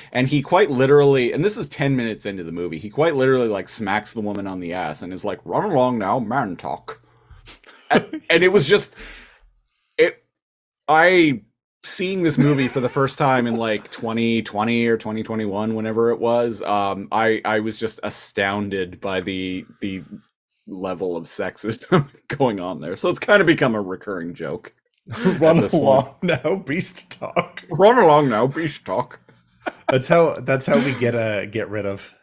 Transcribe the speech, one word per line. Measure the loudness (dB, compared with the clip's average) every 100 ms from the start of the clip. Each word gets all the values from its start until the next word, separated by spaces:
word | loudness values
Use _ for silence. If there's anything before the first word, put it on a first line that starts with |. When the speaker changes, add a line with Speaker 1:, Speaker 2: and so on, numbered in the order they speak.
| -8
Speaker 1:
And | -4 -2
he | -2
quite | 2 2 2
literally, | 2 4 6 6 4 2
and | 0 -2
this | -2
is | -8
ten | -4 -2 0
minutes | -2 -6 -8
into | -8
the | -8
movie, | -8 -8 -8
he | -6
quite | 0 2 2
literally, | 2 4 2
like, | -2 -4
smacks | -6 -2 -2 -4
the | -8
woman | -6 -6 -8
on | -8
the | -8
ass | -6 -6 -8
and | -12
is | -8
like, | -8 -8 -4
"Run | -4 0
along | 2 2 0
now, | -2 -2
man | -2 -4 -4 -6
talk." | -10 -10 -12 -20 _ _ _ -20 -20 -20 -20 -14 0
And, | 0 0 -6 2
Speaker 2:
<laughs> |
Speaker 1:
and | 4
it | 6
was | 4 4
just, | 2 2 -12 -20 -20 -20 _ _ _ _ _ _ 0
it, | 0 0 _ _ _ _ _ _ 0
I, | 4 6 6 4 2 -6 _ _ _
seeing | -14 -8 -6 -2
this | 0 2
movie | 2 2 0
for | -2
the | -2
first | 0 -2 0
time | 2 2 0
in, | -2
like, | -2 -4 -6
twenty | -10 -6 -2 0 0
twenty | -2 -4 -2 0 0
or | 0
twenty | -2 -8
twenty-one, | -6 -6 -4 -4 -4 -4
whenever | -4 0 0
it | 2
was, | 0 2 0 -4
um, | -2 0 0 -4 -4
I, | 0 2 0 0
I | -2
was | -4 -6
just | -8 -8
astounded | -10 -8 -8 -2 -2 -2 -4 -4 -6 -8
by | -6 -4
the, | -4 -6 -6 -8 -12 -12
the | -10 -10 -12 -20 _ _ _ _ -18
level | -10 -8 -6 -6 -6
of | -8
sexism | -8 -8 -8 -8 -8 0 0 0 _ -10
<laughs> |
going | -2 -2 -2
on | -6 -8
there. | -10 -4
So | -4
it's | -2
kinda | 4 4 6
become | 4 2 0
a |
recurring | -4 -8 -8 -8 -8
joke | -10 -8 -8 -12 _ _
Speaker 2:
<laughs> | _ -14
Run | -2 0 4 4 4
Speaker 1:
at |
this | 4
point. | 2
Speaker 2:
along | 4 4 2 -4
now, | -2 -2 -2 -4
beast | -4 -6 -6 -10 -20
talk. | -14 -6 -4 -4 -8 -6
Speaker 1:
Run | 6 6 8
along | 8 8 6
now, | 2 2
beast | 0 -6 -6
talk. | -4 -4 -4 -10 _ _ _ _ -12 -10 -2
Speaker 2:
That's | -2 4
how, | 4 4 0
that's | -2 -2 2
how | 0
we | 0 0
get, | -2
uh, | 0 -2 -4 -4
get | -6 -4
rid | -4 -6
of, | -6 -12 _